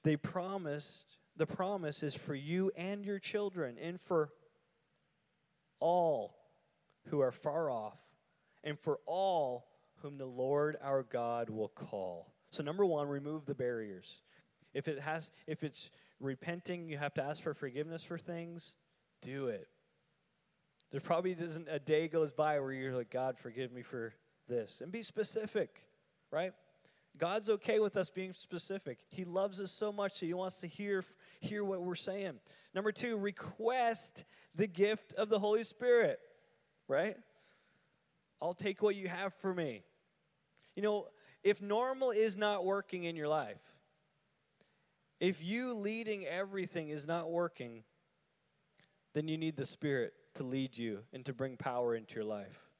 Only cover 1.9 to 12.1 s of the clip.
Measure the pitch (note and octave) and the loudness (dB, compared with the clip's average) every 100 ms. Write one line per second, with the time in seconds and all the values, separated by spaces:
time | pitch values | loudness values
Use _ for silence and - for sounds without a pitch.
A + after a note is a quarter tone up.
1.9 | D3 D3+ - - C#3 C#3+ F3 F#3+ - F#3 | 0 -2 -4 -4 -4 0 2 2 0 -4
2.9 | G3+ G3+ G3+ - G#3 G3+ F#3 C#3 A#2 E3 | -4 -4 -4 -2 0 0 0 -2 -2 -8
3.9 | F3+ - E3 D3 - _ _ _ _ _ | -8 2 4 4 -4 _ _ _ _ _
4.9 | _ _ _ _ _ _ _ _ _ D#3+ | _ _ _ _ _ _ _ _ _ 2
5.9 | F3 E3 C3+ F#2 - _ _ _ _ _ | 4 4 2 -2 -10 _ _ _ _ _
6.9 | _ - D3 C3 B2 D3+ D3+ D#3 A#2+ G#2+ | _ -4 2 2 2 -4 0 0 -2 -4
7.9 | - _ _ _ _ _ _ D3+ D3 D#3+ | -12 _ _ _ _ _ _ -8 -4 0
8.9 | C#3+ - F3 G3 F3 C3+ B2 - _ _ | 0 0 2 4 4 2 -2 -8 _ _
9.9 | _ C#3+ C#3 C3 B2+ C3 C#3+ D3+ C#3+ C#3 | _ -12 -8 -8 0 4 4 4 0 0
10.9 | C#3 B2 A#2+ A#2 A#2+ A#2 A2 G#2+ - - | 0 2 0 0 0 -2 -2 -4 -6 -8
11.9 | G#2 F#2 | -4 -4